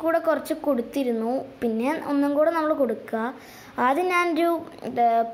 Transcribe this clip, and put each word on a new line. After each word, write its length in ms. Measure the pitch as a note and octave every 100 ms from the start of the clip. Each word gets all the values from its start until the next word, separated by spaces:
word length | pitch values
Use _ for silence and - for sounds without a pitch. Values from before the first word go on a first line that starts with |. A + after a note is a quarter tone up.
കൂടെ 140 | D#4 E4
കുറച്ച് 360 | E4 D4 -
കൊടുത്തിരുന്നു, 920 | D#4 D4 B3 A#3 D4 B3 A3+ A3+ C4+ - -
പിന്നെ 300 | A#3+ A3 B3 D#4+ -
ഒന്നും 220 | C#4+ C#4+ C#4+
കൂടെ 120 | D#4
നമ്മൾ 220 | E4 D4+ D4
കൊടുക്കുക. 400 | B3+ A3 - A3+ A3+ C4+ - - - -
ആദ്യം 300 | B3 C#4+ F4+
ഞാനൊരു, 400 | F4 F4 D#4 E4+ E4+ E4 -
ഏ, 220 | - B3 A#3+ A3+ A3+